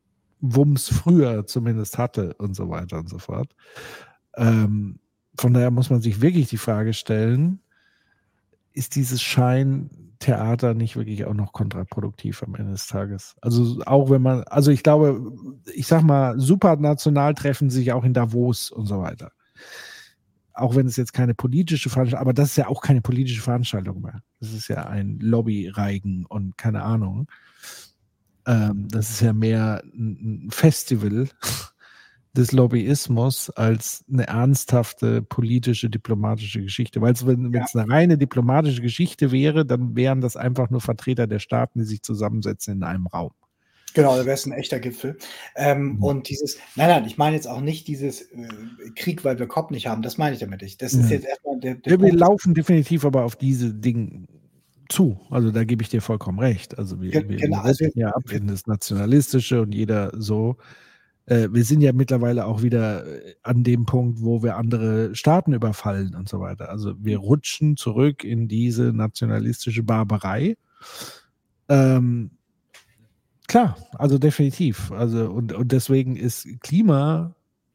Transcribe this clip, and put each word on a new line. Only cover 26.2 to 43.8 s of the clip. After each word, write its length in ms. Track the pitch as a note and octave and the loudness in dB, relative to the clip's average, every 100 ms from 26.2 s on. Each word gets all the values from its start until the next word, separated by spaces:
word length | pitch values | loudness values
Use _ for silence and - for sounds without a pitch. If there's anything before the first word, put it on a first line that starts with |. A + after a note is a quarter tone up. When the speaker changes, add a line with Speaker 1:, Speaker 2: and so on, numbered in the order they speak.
| F2 | -6
Speaker 1:
und 320 | G#2 G2 - | -8 -8 -6
keine 240 | A2+ G#2+ | -4 -2
Ahnung. 440 | G2 A2+ G2 G2 D3 - _ _ - - - _ _ _ _ _ - | -2 -2 -2 -4 -8 -12 _ _ -20 -20 -20 _ _ _ _ _ 0
Ähm, 420 | A#2 G#2+ G2+ G2+ | 2 2 -2 -4
das 200 | A2+ G#2+ | -4 -4
ist 140 | - | 0
ja 100 | A#2 | 0
mehr 500 | G#2+ A2 A2+ A2 G#2 - | 2 2 2 0 -4 -8
ein, 500 | - A2 G2+ A2 G#2+ G2+ | -8 -8 -6 -8 -8 -10
ein 40 | |
Festival 800 | - D#3+ - - A#2 G#2 G#2+ C3+ - | 2 4 4 0 -2 0 -2 -4 -6
<laughs> 960 | - - - _ _ _ _ _ _ B2+ | -8 -8 -10 _ _ _ _ _ _ 2
des 160 | A#2+ | 4
Lobbyismus 960 | C3 B2 A#2+ G#2+ C#3+ - A#2+ B2 B2+ - | 6 4 4 2 0 0 0 0 -2 -6
als 560 | - A2+ A2+ - - - | 0 2 2 -2 -12 -4
eine 140 | C3 - | -2 0
ernsthafte 960 | A2+ B2 C#3 - B2 A2+ - A#2 A2+ | 2 2 2 2 0 0 -2 0 0
politische, 640 | A2 - A#2 B2 A#2+ A#2 A2+ | -2 -2 0 0 0 -2 -2
diplomatische 720 | G#2+ - G#2+ G#2+ G#2+ G#2+ G#2+ | -4 -4 -2 -2 -4 -6 -8
Geschichte. 400 | G2 - A#2+ - | -6 -6 -6 0
Weil 140 | A2+ | 2
es, 120 | A#2+ B2 | 2 2
wenn, 280 | B2 B2 | 0 0
Speaker 2:
Ja. 60 | A#2+ | -2
Speaker 1:
wenn's 140 | A2+ | -2
eine 160 | A#2+ G#2+ | -2 2
reine 280 | C#3 F3 D#3+ | 4 6 4
diplomatische 640 | C#3 - B2 C3+ D3+ B2 | 2 0 2 2 2 0
Geschichte 500 | A#2+ A2+ F3 - C#3 | -2 -2 -4 0 0
wäre, 320 | C3 D3 D3+ | 2 2 2
dann 320 | C#3+ B2 B2 A#2 | 0 0 -2 0
wären 240 | B2+ C3 | 0 0
das 160 | B2+ - | -2 -2
einfach 320 | B2 B2+ A#2+ | -2 0 0
nur 140 | B2 | -2
Vertreter 440 | - A2 - B2 A2+ | -2 -4 -2 -2 -2
der 120 | G#2+ | -2
Staaten, 400 | - A#2 A#2+ - | -2 -2 -2 -4
die 80 | G#2+ | -4
sich 160 | G#2+ | -6
zusammensetzen 720 | - G#2+ G#2+ A2 G2+ G2+ - | -6 -4 -2 -2 -4 -6 -6
in 80 | G2 | -6
einem 240 | F2 F#2 F2+ | -4 -4 -6
Raum. 260 | - E2+ - _ _ _ _ | -6 -8 -12 _ _ _ _